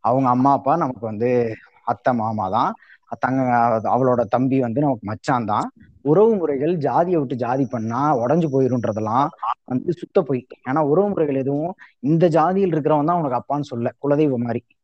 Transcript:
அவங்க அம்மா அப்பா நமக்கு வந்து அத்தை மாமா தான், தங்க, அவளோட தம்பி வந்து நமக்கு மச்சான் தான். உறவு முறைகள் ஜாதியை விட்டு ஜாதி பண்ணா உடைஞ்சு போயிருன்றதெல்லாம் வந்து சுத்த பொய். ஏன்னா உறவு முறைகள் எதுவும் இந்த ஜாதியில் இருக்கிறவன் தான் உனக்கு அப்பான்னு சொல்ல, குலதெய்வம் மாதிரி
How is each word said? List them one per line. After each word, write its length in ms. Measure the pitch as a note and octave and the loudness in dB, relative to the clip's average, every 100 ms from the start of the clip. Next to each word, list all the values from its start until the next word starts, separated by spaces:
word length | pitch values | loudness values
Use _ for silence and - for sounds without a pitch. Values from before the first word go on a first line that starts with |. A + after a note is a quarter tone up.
அவங்க 240 | A2 C3 C3 | 2 2 2
அம்மா 240 | B2 C#3 | 2 4
அப்பா 240 | C3 C3+ D#3+ | 2 2 0
நமக்கு 280 | D3 G2 A2 | -2 -6 -8
வந்து 240 | G#2+ A#2+ B2 A#2 A2 - _ | -2 0 2 0 -6 -16 _
அத்தை 320 | - - C3+ | -6 -2 -2
மாமா 340 | A#2+ A2 A2 F#2+ | 0 -2 -4 -2
தான், 240 | G#2+ D#3+ A3+ _ - _ - | 0 -2 -4 _ -20 _ -6
தங்க, 240 | B2+ C3 B2+ A#2+ A#2+ A2+ | -2 0 2 2 2 2
அவளோட 360 | G#2 A#2 C3 A#2+ | 0 2 2 2
தம்பி 320 | A2+ B2 C3 C3 | 0 0 2 0
வந்து 200 | A#2+ A2 | 0 0
நமக்கு 260 | D3+ A#2 G2+ | 0 -2 -6
மச்சான் 380 | G#2+ - B2+ | -6 -2 -2
தான். 280 | G#2 G#2+ A3 _ - _ | 0 -2 -4 _ -20 _
உறவு 300 | C#3 E3 A3+ G#3 | 2 4 4 2
முறைகள் 360 | D#3 C#3 D3 F3+ | -2 -2 -2 -2
ஜாதியை 420 | C#3 B2+ F3 F3 | 0 0 2 0
விட்டு 180 | C3 B2+ | -2 -4
ஜாதி 280 | A#2+ C3+ C3 | -2 -2 -2
பண்ணா 340 | A#2+ A2 A#2+ D3 C3+ | -4 -4 -2 0 0
உடைஞ்சு 320 | A#2+ D#3+ E3 | 2 0 2
போயிருன்றதெல்லாம் 760 | C3+ B2+ B2 G#2+ G#2 G#2+ A#2+ D3+ - G#3+ - | 2 2 0 -2 -4 -2 0 0 -4 -8 -8
வந்து 280 | - B2+ - | -6 -4 -4
சுத்த 300 | E3 - - | -6 -2 -2
பொய். 240 | E3+ B2+ - - | 0 -4 -6 -14
ஏன்னா 140 | B2 D3 | -4 -2
உறவு 300 | D3 D#3 G3+ | 2 2 0
முறைகள் 260 | F#3 D3+ | -2 -2
எதுவும் 400 | C3+ C3 C#3+ E3 G3+ - _ | -2 -2 -4 -4 -8 -20 _
இந்த 300 | B2+ D#3+ F3 | 0 2 4
ஜாதியில் 440 | D#3 D#3+ F#3+ G3 | 4 2 2 0
இருக்கிறவன் 320 | D#3+ C#3+ D3+ | 0 0 0
தான் 160 | D3 F3 | 2 0
உனக்கு 180 | D3 A#2+ | -2 -4
அப்பான்னு 220 | - C#3+ | -4 -4
சொல்ல, 320 | C#3+ A#2+ A#2+ - | -4 -4 -6 -4
குலதெய்வம் 460 | C#3 C#3+ D3+ B2 | -2 2 2 0
மாதிரி 180 | A#2+ A#2 _ _ | -2 -6 _ _